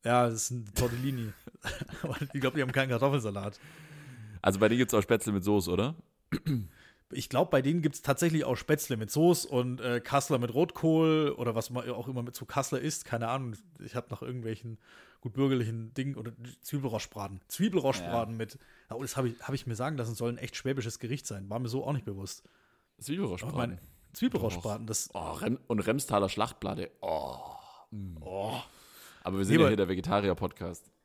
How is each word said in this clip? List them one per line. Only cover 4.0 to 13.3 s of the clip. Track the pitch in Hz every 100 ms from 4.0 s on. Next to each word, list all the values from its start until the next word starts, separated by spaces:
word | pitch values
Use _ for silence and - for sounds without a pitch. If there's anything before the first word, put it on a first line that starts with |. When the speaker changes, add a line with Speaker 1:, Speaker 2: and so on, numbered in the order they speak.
| - - - -
Speaker 2:
Also | - 98
bei | 107
dir | 117
gibt's | 123
auch | 110
Spätzle | 98 113 -
mit | 101
Soße, | 92 104 87
oder? | 90 117 165 - _ _ - - 131 95 - - _ _
Speaker 1:
Ich | - -
glaub, | 123 160
bei | 143
denen | 131 170
gibt's | 156 -
tatsächlich | - 135 170 160 127
auch | 147
Spätzle | - 151 - 117
mit | 110
Soße | 147 170 170 -
und, | 127 123 123
äh, | 120 120
Kassler | - 139 - 135
mit | 117
Rotkohl | 117 175 - 160 160 160 156 147 -
oder | 120 113
was | -
man | 123 120
auch | 117 120
immer | 127
mit | 120 -
so | -
Kassler | - 131 135
isst. | 143 - -
Keine | 117
Ahnung, | 113